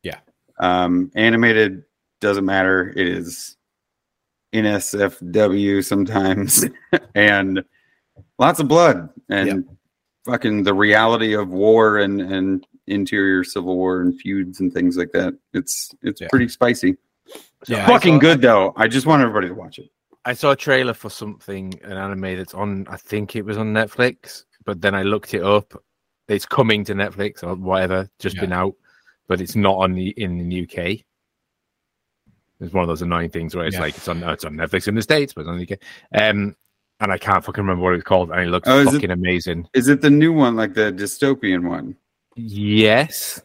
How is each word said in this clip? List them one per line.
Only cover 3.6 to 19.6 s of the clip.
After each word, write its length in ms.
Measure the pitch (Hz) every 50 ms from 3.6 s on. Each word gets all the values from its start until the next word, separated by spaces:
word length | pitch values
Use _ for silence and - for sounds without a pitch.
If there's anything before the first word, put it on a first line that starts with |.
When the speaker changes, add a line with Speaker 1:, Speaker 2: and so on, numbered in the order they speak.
| _ _ _ _ _ _ _ _ _ _ _ _ _ _ _ _ _ _
Speaker 2:
N 140 | - 110 107
S 280 | 107 104 98 - - -
F 240 | 104 101 95 - - 90 90
W 500 | 85 107 107 101 92 101 101 101 101 98
sometimes. 840 | 95 - 101 98 95 90 107 101 95 95 92 101 98 - - - - - - - _ _
<laughs> 220 | - - - _ _
And 480 | 104 104 104 101 98 98 95 92 92 92 _ _ _ _ _ _ _ _ _ _ - - _ _ -
lots 200 | 123 156 170 160
of 60 | 156 127
blood 400 | 151 170 175 156 117 90 82 - _ - _ -
and 180 | 98 101 92 95
Speaker 1:
Yeah. 100 | 98 92 90 - - _ _ _ _ _ _ _ _ _ _ 123
Speaker 2:
fucking 300 | 123 117 - 113 107 104 98
the 100 | 101 98
reality 600 | 95 104 104 104 107 113 113 117 113 110 110 107
of 140 | 104 101 92
war 480 | 92 92 101 110 110 113 110 107 104 104
and, 220 | 101 101 101 98
and 460 | 92 92 95 95 92 98 95 92 - _ _ _ _
interior 580 | - 98 101 98 90 104 101 98 98 95 92 90
civil 320 | - - 101 87 90 92
war 240 | 90 92 92 92 90
and 180 | 90 90 87 -
feuds 380 | - 95 98 98 92 90 92 -
and 120 | 92 90
things 240 | - 92 90 90 87
like 140 | 87 87 85
that. 220 | - 95 92 90 92 _ _ _
It's, 420 | - 92 - - - - - - - _
it's 180 | - 110 104 -
Speaker 1:
Yeah. 80 | - -
Speaker 2:
pretty 200 | - 131 120 117
spicy. 480 | - _ 127 120 117 - - 92 92 _ _ _ _ _ _ _ - - - _ _ _ -
Speaker 1:
Yeah, 180 | - 117 107 98
I 20 | 240
Speaker 2:
Fucking 280 | 247 - - 180 160
Speaker 3:
saw, 20 | 143
Speaker 2:
good, 200 | 147 160 165 135
though. 300 | 123 123 113 101 95 98 -
I 100 | - 110 113
just 180 | 117 135 131
want 160 | 151 156 147
everybody 260 | 127 113 104 104 92 87
to 60 | 90
watch 240 | -